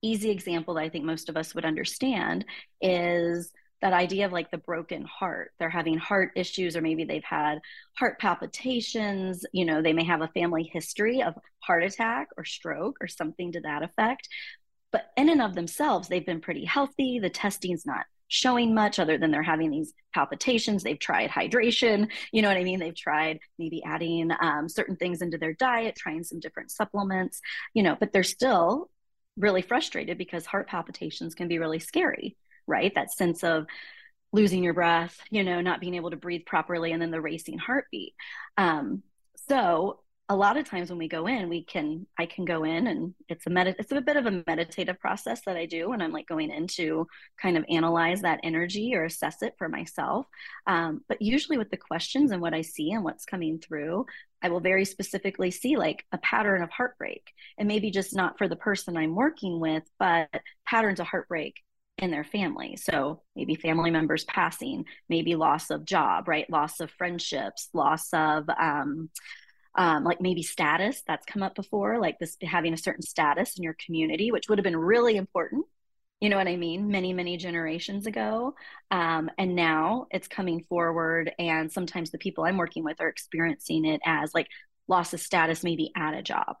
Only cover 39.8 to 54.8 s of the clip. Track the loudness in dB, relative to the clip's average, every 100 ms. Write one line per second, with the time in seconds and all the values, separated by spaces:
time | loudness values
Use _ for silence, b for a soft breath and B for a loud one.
39.8 | 0 -4 _ _ 0 4 6 4 -2 -6
40.8 | -6 -6 -4 -2 -2 -2 -2 -4 -4 -4
41.8 | -4 -4 -8 -6 -4 -4 -2 0 0 0
42.8 | 0 0 -4 -8 -12 -8 0 2 2 0
43.8 | -2 -2 2 2 2 -2 -2 -2 -2 -4
44.8 | -4 -2 -2 -2 -4 -6 -4 -4 -4 -4
45.8 | -4 -2 -2 -4 -6 -4 -4 -4 -6 -2
46.8 | -2 -2 -4 B B -4 0 2 2 2
47.8 | 4 4 2 2 0 0 0 -2 -2 -2
48.8 | -2 0 -2 -2 -6 -4 -6 -4 -6 -6
49.8 | -8 -6 -2 -2 -4 B B B 0 2
50.8 | 0 -4 -6 -2 2 2 2 -2 -2 -6
51.8 | -6 -6 -2 4 4 4 0 -2 -4 -4
52.8 | -2 0 -2 -6 -8 -4 -2 -4 -6 -6
53.8 | -2 -2 -4 B B _ -2 0 2 2